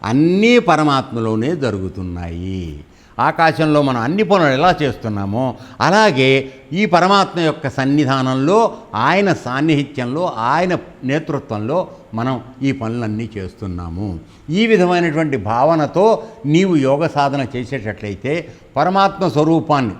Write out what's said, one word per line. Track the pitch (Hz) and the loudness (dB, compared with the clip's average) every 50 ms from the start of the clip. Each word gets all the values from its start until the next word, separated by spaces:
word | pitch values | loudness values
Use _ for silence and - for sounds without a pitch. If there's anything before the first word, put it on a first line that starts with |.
| 95 | -4
అన్నీ | 101 117 139 156 170 180 196 214 233 247 240 | 0 2 2 4 4 4 4 4 6 6 6
పరమాత్మలోనే | - 180 160 151 156 151 139 135 117 - 117 120 113 110 110 110 113 143 180 | 6 4 2 4 4 2 2 0 -2 -2 -4 -4 -2 0 0 0 0 -2 -2
జరుగుతున్నాయి. | 160 139 117 104 95 95 92 - 101 92 90 87 87 87 85 85 87 90 95 95 95 87 80 73 73 71 _ - _ _ _ - - | -2 -2 -2 -2 -2 -6 -6 -8 -8 -8 -8 -8 -8 -8 -8 -8 -8 -8 -6 -6 -6 -8 -8 -12 -14 -16 _ -20 _ _ _ -4 -2
ఆకాశంలో | 123 151 160 - 165 160 143 - 160 156 151 147 | 0 0 2 2 2 2 4 2 0 2 4 2
మనం | 143 135 127 120 | 2 2 0 -2
అన్ని | 113 127 165 202 220 | -2 -2 0 0 2
పనులు | 170 202 190 165 143 | 2 4 4 4 2
ఎలా | 131 131 160 185 175 - | 2 4 4 2 2 2
చేస్తున్నామో | 151 135 113 - - 113 104 101 98 98 101 117 131 127 110 - - - - - | 0 -2 -2 -4 -6 -6 -4 -4 -4 -2 -2 -2 -2 -4 -6 -8 -16 -20 -4 0
అలాగే | 113 147 185 214 220 208 156 131 131 135 135 135 135 135 - - - - - | 0 2 4 4 4 4 4 4 4 4 4 2 0 -2 -14 -20 -14 -8 -2
ఈ | 185 214 | -2 0
పరమాత్మ | 190 170 170 175 185 202 202 190 190 - 175 | 2 4 4 4 4 4 4 2 0 -2 -2
యొక్క | 170 156 143 - - 131 | 0 0 -2 -2 -6 -6
సన్నిధానంలో, | - - 131 135 143 151 147 127 135 135 131 131 131 131 135 151 196 220 226 185 127 - - - - | -4 -2 0 0 2 2 2 2 0 0 0 0 0 0 2 2 4 4 2 2 -2 -6 -16 -8 -4
ఆయన | 104 117 143 175 190 208 190 151 | 0 0 2 2 2 2 0 0
సాన్నిహిత్యంలో, | - - 123 123 135 147 160 156 143 143 - - 135 123 120 131 156 180 175 131 | -2 -4 -6 -4 -2 0 2 2 0 0 -4 -6 -6 -6 -4 -4 -4 -4 -4 -4
ఆయన | 113 113 120 139 160 185 185 175 - - - - - - | -4 -2 0 0 0 0 0 -2 -4 -4 -10 -18 -8 -4
నేతృత్వంలో | 127 139 156 156 - 151 135 - - 113 104 107 113 147 185 175 - - - - - - | -2 -2 -2 -2 -4 -6 -6 -6 -6 -8 -6 -4 -2 -2 -4 -4 -6 -12 -20 -20 -10 -6
మనం | 110 117 131 131 120 - - - - | -4 -4 -2 -4 -4 -8 -14 -12 -4
ఈ | 135 135 | -4 -4
పనులన్నీ | 135 135 117 110 113 120 117 110 107 107 117 110 - | -2 -2 -4 -6 -4 -4 -4 -4 -4 -6 -6 -8 -8
చేస్తున్నాము. | 104 95 90 - - 107 95 87 87 87 82 85 87 104 104 85 80 - - - - - - | -10 -10 -10 -12 -10 -10 -8 -8 -8 -8 -8 -8 -6 -6 -6 -8 -10 -12 -18 -20 -20 -10 -4
ఈ | 156 190 226 | -2 -2 2
విధమైనటువంటి | 226 220 190 180 175 180 175 170 165 143 156 160 151 135 | 2 4 4 4 2 2 0 0 0 0 -2 -2 -2 -2
భావనతో | 120 92 104 113 120 135 156 170 160 147 123 - 165 196 226 214 151 - - - - - | -4 -2 -2 0 2 2 2 2 2 0 0 0 2 4 4 2 0 -4 -14 -18 -8 -2
నీవు | 139 151 170 190 190 175 | 2 2 4 4 4 2
యోగ | 151 131 131 135 143 170 | 2 2 2 2 2 0
సాధన | 165 - 147 143 143 135 143 135 113 - | -2 0 0 0 0 0 -2 -4 -4 -6
చేసేటట్లయితే | 123 123 - 139 131 104 110 98 - - 104 98 95 - 127 151 170 - - - - - - - | -8 -8 -6 -8 -8 -6 -8 -8 -8 -8 -10 -10 -6 -4 -4 -4 -4 -6 -10 -20 -20 -20 -8 -2
పరమాత్మ | 131 151 180 190 196 196 196 196 - 185 | 0 0 2 2 2 2 2 0 -2 -4
స్వరూపాన్ని | 170 - 147 151 156 165 160 120 - 151 139 127 104 92 | 0 2 2 2 4 2 2 2 0 0 0 0 -2 -6